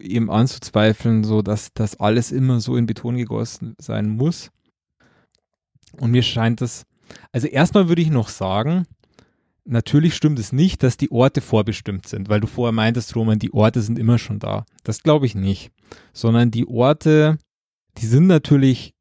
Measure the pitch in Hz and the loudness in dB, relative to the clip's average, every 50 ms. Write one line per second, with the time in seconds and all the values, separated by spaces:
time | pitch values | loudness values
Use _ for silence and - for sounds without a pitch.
0 | - - 101 117 113 95 87 110 123 135 - - - - - 107 107 110 107 - | -10 -6 -4 -2 -2 0 2 2 0 0 -2 -8 -12 -2 0 2 2 2 2 0
1 | - 117 113 110 107 107 107 107 101 104 104 104 - - - - 110 104 - - | 0 0 2 2 2 2 0 0 0 0 -4 -4 -6 -8 -6 -6 -6 -6 -4 -2
2 | - 104 110 120 113 - - 135 131 131 123 117 104 123 123 123 117 110 107 - | 0 0 2 0 0 -2 -2 -2 0 0 0 0 -2 -2 -2 -2 -2 -2 -4 -6
3 | - 117 123 123 120 113 117 110 113 113 - - - 113 113 - - - 113 107 | -6 -6 -6 -6 -6 -6 -6 -6 -6 -8 -10 -14 -14 -16 -16 -16 -10 -8 -6 -4
4 | 104 107 107 113 131 165 170 - - - _ _ _ _ _ _ _ _ _ _ | -4 -4 -2 -2 -2 -2 -2 -4 -12 -20 _ _ _ _ _ _ _ _ _ _
5 | _ _ _ _ _ _ _ _ _ _ _ _ _ _ _ _ _ _ - - | _ _ _ _ _ _ _ _ _ _ _ _ _ _ _ _ _ _ -10 -4
6 | 135 117 120 123 120 - - 120 113 117 120 - 127 117 - - - _ _ _ | -2 2 2 2 2 0 -2 0 0 0 0 -2 -4 -6 -6 -12 -18 _ _ _
7 | _ - - - - _ - 123 123 - - 131 160 - - 208 185 165 175 170 | _ -20 -20 -20 -20 _ -6 -4 -4 -2 2 2 2 4 4 2 4 4 2 2
8 | 170 156 151 120 107 - - - - 95 95 104 117 147 170 185 170 - _ _ | 2 2 0 0 0 -2 -6 -6 -4 -2 -2 -2 -2 0 -2 -2 -4 -6 _ _
9 | _ _ _ _ _ _ _ _ _ _ _ _ _ - 123 117 - - - 147 | _ _ _ _ _ _ _ _ _ _ _ _ _ -4 -2 -2 0 2 2 2
10 | 160 175 - - - 151 151 123 104 - - 131 175 190 - - - 127 - - | 4 2 2 0 0 0 0 -2 -4 -2 0 2 2 2 2 0 0 0 0 -2
11 | 139 - - 117 127 143 - 139 - - - 110 101 113 107 - - 107 101 92 | -4 -2 2 2 2 2 2 -2 -2 0 0 0 0 0 -4 -6 -8 -8 -8 -8
12 | - - - 101 98 104 104 104 107 107 - - 120 117 113 113 110 113 117 123 | -10 -10 -10 -10 -4 -2 0 0 0 -2 -4 -4 -2 -2 0 0 0 0 0 -2
13 | 110 - - 117 113 110 110 104 - - - 104 107 110 - 123 104 107 120 117 | -6 -4 -4 -2 0 0 0 0 -2 -2 0 2 2 2 2 0 -2 -2 -4 -2
14 | 113 113 120 113 - - 104 104 110 104 101 104 110 - _ _ - - 107 - | 2 2 2 2 0 -4 -8 -8 -6 -6 -6 -8 -8 -12 _ _ -10 -8 -8 -2
15 | - 156 151 151 135 117 104 98 95 98 98 - - - _ _ _ _ - - | 0 2 2 2 0 -2 -2 -2 -2 -2 -4 -4 -8 -16 _ _ _ _ -20 -20
16 | _ _ _ - - 113 113 120 120 120 110 117 - - 117 113 123 139 151 - | _ _ _ -4 0 2 2 4 2 2 0 -2 -4 -2 -2 0 2 2 2 2
17 | - 156 151 151 151 156 156 151 - _ _ _ _ _ _ _ _ _ _ - | 2 4 4 4 4 2 0 -2 -6 _ _ _ _ _ _ _ _ _ _ -8
18 | 113 110 120 139 175 190 175 151 - - 147 139 135 135 127 - - - _ _ | -2 2 4 6 6 6 6 4 4 4 4 4 4 4 2 0 -4 -12 _ _